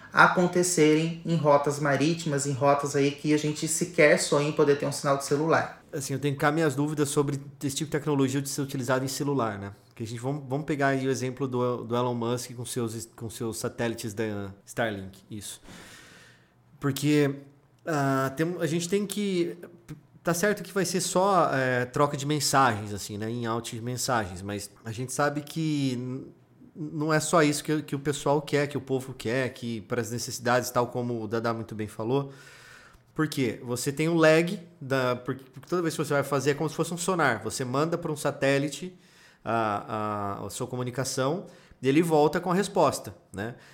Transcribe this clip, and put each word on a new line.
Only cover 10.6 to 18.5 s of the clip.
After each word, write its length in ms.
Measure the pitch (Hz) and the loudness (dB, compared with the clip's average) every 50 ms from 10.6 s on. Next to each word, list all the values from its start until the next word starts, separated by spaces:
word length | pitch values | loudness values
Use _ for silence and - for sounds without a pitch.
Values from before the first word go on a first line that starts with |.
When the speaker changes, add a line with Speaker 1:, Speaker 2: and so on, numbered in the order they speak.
| 151 | -2
Speaker 2:
pegar 220 | 156 160 135 139 139 | -2 -2 0 2 2
aí 180 | 135 135 131 | 2 2 0
o 60 | 135 | 0
exemplo 360 | 135 117 127 127 123 - 139 131 | 0 0 -2 -4 -4 -4 -4 -2
do, 360 | 120 123 123 123 123 113 113 | 0 0 0 0 0 -2 -4
do 120 | 110 117 | -2 0
Elon 180 | 120 123 123 123 | 0 0 0 0
Musk 400 | 120 117 117 120 123 123 - 123 | 0 0 -2 -2 -2 -4 -8 -10
com 120 | 117 123 | -10 -10
seus, 440 | - - 127 117 113 107 117 110 - - | -6 -4 -4 -4 -4 -4 -6 -10 -12 -12
com 160 | - 120 110 | -12 -12 -10
seus 280 | - - 120 113 104 - | -8 -6 -6 -6 -4 -4
satélites 560 | - 120 113 - 120 117 110 - - 117 101 | -6 -6 -4 -4 -4 -4 -4 -4 -6 -6 -6
da 380 | 104 113 110 104 101 101 98 98 - _ | -4 -4 -4 -4 -6 -8 -10 -12 -16 _
Starlink, 560 | - - - 120 113 104 98 95 95 95 - - - | -10 -4 -4 -2 -2 -4 -6 -8 -12 -14 -18 -18 -14
isso. 320 | 113 107 95 - - - - - - - - - - - - - - - - - - _ _ _ _ _ _ _ - - | -14 -12 -12 -12 -14 -16 -18 -20 -20 -20 -20 -20 -20 -20 -20 -20 -20 -20 -20 -20 -20 _ _ _ _ _ _ _ -10 -4
Porque, 560 | - 139 135 135 139 147 147 147 147 139 139 139 - - - _ _ _ _ _ - | -2 -2 -2 0 2 4 4 4 4 4 0 -4 -10 -18 -20 _ _ _ _ _ -6
ah, 460 | 175 160 147 139 139 135 135 135 135 135 | -4 -2 0 2 2 2 2 0 0 -2
tem, 200 | 135 160 170 | -2 -2 -2